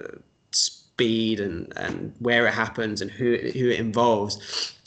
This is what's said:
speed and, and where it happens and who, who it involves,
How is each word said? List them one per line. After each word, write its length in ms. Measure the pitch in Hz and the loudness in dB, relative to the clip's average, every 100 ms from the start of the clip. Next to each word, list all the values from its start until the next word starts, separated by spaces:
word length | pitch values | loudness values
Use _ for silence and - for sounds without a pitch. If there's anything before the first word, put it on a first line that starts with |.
| 50 - _ _ - | -12 -14 _ _ -4
speed 880 | - - - _ - 117 113 110 107 | -2 -2 -4 _ 0 2 2 2 0
and, 320 | 101 85 - - | -2 -4 -8 -8
and 380 | - - - - | -6 -6 -8 -4
where 280 | 120 120 113 | 2 4 4
it 60 | |
happens 480 | 101 110 - 110 104 | 2 -2 -2 -2 -2
and 100 | 98 | -6
who, 260 | - 120 120 | 0 2 2
who 340 | 123 131 123 | 0 0 2
it 100 | 98 | 2
involves, 920 | 113 113 120 107 104 - - - - - | 2 4 4 4 0 -6 -8 -6 -8 -10